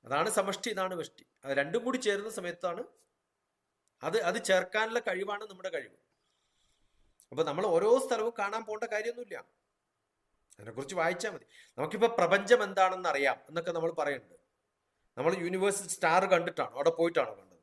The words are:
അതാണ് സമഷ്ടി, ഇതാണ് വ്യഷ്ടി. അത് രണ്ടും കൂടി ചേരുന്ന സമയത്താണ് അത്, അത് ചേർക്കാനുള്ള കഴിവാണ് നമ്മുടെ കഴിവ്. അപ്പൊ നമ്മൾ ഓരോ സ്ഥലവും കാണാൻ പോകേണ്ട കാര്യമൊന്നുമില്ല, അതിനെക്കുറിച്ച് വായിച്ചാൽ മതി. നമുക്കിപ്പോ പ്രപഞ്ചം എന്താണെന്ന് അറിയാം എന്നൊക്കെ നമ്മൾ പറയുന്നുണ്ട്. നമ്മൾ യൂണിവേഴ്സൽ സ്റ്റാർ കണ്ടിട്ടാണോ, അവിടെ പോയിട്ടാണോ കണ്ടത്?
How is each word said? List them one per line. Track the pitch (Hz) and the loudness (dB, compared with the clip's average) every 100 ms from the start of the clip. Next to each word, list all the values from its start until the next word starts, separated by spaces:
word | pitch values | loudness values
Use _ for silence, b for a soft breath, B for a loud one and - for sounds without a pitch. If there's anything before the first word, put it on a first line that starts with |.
| 117 | -2
അതാണ് | 139 190 | -2 2
സമഷ്ടി, | - 190 190 - | 2 0 -2 -4
ഇതാണ് | 190 185 180 | -4 -4 -4
വ്യഷ്ടി. | 147 _ _ _ 139 | -10 _ _ _ -4
അത് | |
രണ്ടും | 139 147 214 | -2 0 0
കൂടി | 233 254 | 0 -2
ചേരുന്ന | 214 202 214 | 0 -2 -4
സമയത്താണ് | 208 175 175 180 175 320 _ _ _ _ _ _ _ _ _ _ _ | -8 -8 -6 -6 -6 -10 _ _ _ _ _ _ _ _ _ _ _
അത്, | 147 208 | -2 0
അത് | 170 214 | 0 -2
ചേർക്കാനുള്ള | - 185 180 214 220 233 | 2 0 2 -2 0 0
കഴിവാണ് | 233 185 196 202 214 | -2 -4 -4 -6 -10
നമ്മുടെ | 185 185 | -10 -8
കഴിവ്. | 165 117 _ _ _ _ _ _ _ _ _ _ _ _ _ - | -8 -10 _ _ _ _ _ _ _ _ _ _ _ _ _ -14
അപ്പൊ | 131 | -4
നമ്മൾ | 156 147 202 | -2 0 2
ഓരോ | 170 202 254 | 2 4 4
സ്ഥലവും | - 233 226 233 | 2 -2 -2 -2
കാണാൻ | 202 220 214 | -4 -4 -8
പോകേണ്ട | 214 | -8
കാര്യമൊന്നുമില്ല, | 226 214 226 240 233 156 - _ _ _ _ _ _ _ _ _ _ - | -4 -4 -4 -8 -12 -14 -16 _ _ _ _ _ _ _ _ _ _ -20
അതിനെക്കുറിച്ച് | 104 113 143 185 | -14 -12 -8 -2
വായിച്ചാൽ | 165 180 220 | -2 0 -6
മതി. | 175 - B B - | -8 -16 B B -6
നമുക്കിപ്പോ | 156 202 233 | -6 2 2
പ്രപഞ്ചം | 233 175 196 196 240 | 4 4 4 6 4
എന്താണെന്ന് | 208 190 185 185 180 | 4 2 2 2 0
അറിയാം | 143 139 123 - | 2 2 0 -4
എന്നൊക്കെ | 156 170 | -6 -4
നമ്മൾ | 165 165 | -2 -2
പറയുന്നുണ്ട്. | 165 143 135 - - _ _ _ _ _ _ _ - | 0 -2 -2 -8 -20 _ _ _ _ _ _ _ 0
നമ്മൾ | 143 | 0
യൂണിവേഴ്സൽ | 190 170 185 196 196 - | 2 -2 0 0 0 -6
സ്റ്റാർ | - 165 170 190 | 0 4 4 6
കണ്ടിട്ടാണോ, | 175 170 - - | 2 2 -4 -4
അവിടെ | 127 151 | 2 2
പോയിട്ടാണോ | 165 170 165 120 104 | 4 2 2 -2 -4
കണ്ടത്? | 95 - | -18 -20